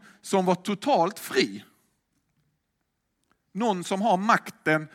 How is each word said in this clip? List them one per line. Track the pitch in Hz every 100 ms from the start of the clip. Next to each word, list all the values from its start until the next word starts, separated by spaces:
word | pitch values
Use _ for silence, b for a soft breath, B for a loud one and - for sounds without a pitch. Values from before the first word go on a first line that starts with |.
| B B
som | - 196 185
var | 180
totalt | - 196 285 220 170 -
fri. | - - 123 101 - _ _ _ _ _ _ _ _ _ _ _ _ _ _ _ _ _ _
Någon | 185 233 185
som | 170 196
har | 226 185
makten | 214 - - - 156 156 156